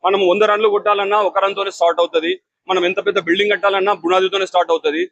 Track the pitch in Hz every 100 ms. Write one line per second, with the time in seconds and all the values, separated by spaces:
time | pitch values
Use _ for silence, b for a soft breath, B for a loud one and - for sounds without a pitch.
0 | 180 196 185 190 214 208 214 202 196 202
1 | 196 208 196 190 196 196 196 - 170 165
2 | 170 170 165 185 _ _ - 190 175 190
3 | 190 196 165 180 208 202 202 196 196 196
4 | 170 185 190 190 190 180 165 165 156 151
5 | 180